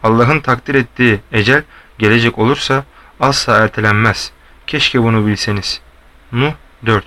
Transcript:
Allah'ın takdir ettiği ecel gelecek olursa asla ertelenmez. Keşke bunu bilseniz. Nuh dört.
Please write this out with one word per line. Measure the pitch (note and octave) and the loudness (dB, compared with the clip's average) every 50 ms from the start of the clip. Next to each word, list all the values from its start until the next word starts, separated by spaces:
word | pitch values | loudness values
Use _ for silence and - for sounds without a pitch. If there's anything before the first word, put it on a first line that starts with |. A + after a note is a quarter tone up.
| - | 2
Allah'ın | A2+ A2+ A#2 A#2+ B2 D3+ D3+ | 2 2 2 2 2 2 0
takdir | - - B2 A#2 - - C#3 | 0 -2 -2 -2 -2 -2 0
ettiği | C#3 B2 - _ - B2+ A#2+ G#2+ G2 - - - | 0 0 -2 _ 0 2 2 2 0 -4 -4 -2
ecel | A2 G#2 A2 C3 D3+ D3+ _ - - - - - - | -2 0 2 0 0 0 _ -20 -20 -20 -20 -8 -2
gelecek | A2 G#2 A2 A#2 A#2 A#2+ - - | 0 2 2 2 2 0 0 0
olursa | A2 A#2 C#3+ C#3+ - - C#3 C#3 C#3 - _ - - - _ _ | 0 0 0 -2 -2 -2 -2 -4 -4 -8 _ -20 -20 -20 _ _
asla | - C3+ C3+ - - - A#2 | -2 0 0 -2 -2 0 2
ertelenmez. | G#2+ A2 G#2+ - - G#2+ G#2+ G#2 G#2 A2+ A2+ G2+ - - - - _ - - - - - | 2 2 2 0 -2 0 0 2 2 2 0 0 -2 -8 -14 -16 _ -20 -20 -20 -18 -12
Keşke | - - D3+ - - - B2+ A#2 | -8 -4 -2 -2 0 0 0 2
bunu | A2+ A2+ A2 G#2 | 2 2 2 2
bilseniz. | G#2+ G#2 G2 - - G#2 G2+ F#2+ - - - - - _ - _ - _ - _ - - | 0 -2 -2 -4 -4 -6 -6 -6 -8 -10 -10 -12 -20 _ -20 _ -20 _ -20 _ -8 -4
Nuh | A#2+ C3 D3+ D3+ - - - _ _ - | -2 -2 -2 -4 -6 -16 -20 _ _ -2
dört. | A2+ A2 G2+ F#2+ | 0 0 0 -2